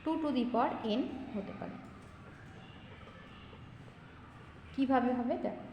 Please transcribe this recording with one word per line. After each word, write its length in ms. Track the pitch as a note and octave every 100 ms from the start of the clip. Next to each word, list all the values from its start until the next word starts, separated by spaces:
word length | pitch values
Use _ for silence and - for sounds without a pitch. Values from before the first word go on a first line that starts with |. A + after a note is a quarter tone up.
টু 80 | - D#4+
to 80 | D4+ B3+
the 60 | A#3+
power 180 | A3+ C#4 - A3
এন 80 | G#3+ - - -
হতে 200 | G#3 F#3+ -
পারে। 160 | - - - - - - - - - - - - - - - - - - - - - - - - - - - - - - -
কিভাবে 360 | - C4 C4 A#3+ B3
হবে 180 | A#3+ E4+
দেখো 220 | - - -